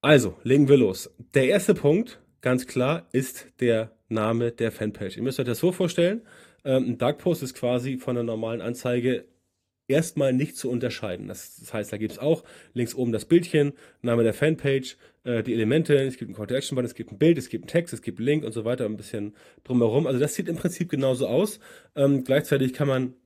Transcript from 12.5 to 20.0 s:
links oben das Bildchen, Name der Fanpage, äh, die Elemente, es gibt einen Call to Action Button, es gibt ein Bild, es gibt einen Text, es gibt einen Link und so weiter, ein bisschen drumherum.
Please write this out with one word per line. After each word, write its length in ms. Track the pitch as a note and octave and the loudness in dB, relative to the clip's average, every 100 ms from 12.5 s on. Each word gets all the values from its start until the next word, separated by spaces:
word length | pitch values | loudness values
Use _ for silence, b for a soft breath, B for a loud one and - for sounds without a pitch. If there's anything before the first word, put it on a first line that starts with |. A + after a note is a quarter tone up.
| B B | B B
links 220 | A#2+ A#2 - | -4 -4 -2
oben 160 | A#2+ | -2
das 140 | A2 - | -2 4
Bildchen, 480 | E3+ E3+ D#3 C#3+ - B B | 4 4 0 0 -2 B B
Name 220 | A#2+ A#2 | 0 2
der 100 | A2+ | 2
Fanpage, 640 | G#2 D3+ E3 C#3+ C3+ C3 - b b - | 2 0 0 0 -2 -4 -16 b b -4
äh, 180 | A#2 | -4
die 100 | A#2+ | -2
Elemente, 420 | A#2 A2 D3 E3 C#3+ | 0 2 2 4 2
es 220 | C3+ C3 | 2 -6
gibt 120 | G#2 | -12
einen 60 | F#2+ | -10
Call 120 | G#2 | -6
to 80 | B2+ | -6
Action 200 | - B2+ | -4 -4
Button, 120 | B2+ | -4
es 80 | - | -6
gibt 160 | - | -14
ein 80 | G2 | 2
Bild, 180 | D#3+ D#3+ | 4 4
es 120 | B2 | 0
gibt 160 | A2+ - | -10 -2
einen 40 | |
Text, 240 | E3+ E3+ | -2 -2
es 80 | A2+ | -8
gibt 160 | - F#2 | -10 -4
einen 80 | A#2+ | 0
Link 180 | D3+ | 0
und 80 | A#2 | -2
so 140 | A2+ G#2+ | -6 -4
weiter, 200 | B2+ A2 | -2 -4
ein 120 | G#2+ | -6
bisschen 380 | G#2+ A2 G#2 b b b | -8 -8 -8 b b b
drumherum. 440 | - B2+ A#2 B2 | 0 4 4 4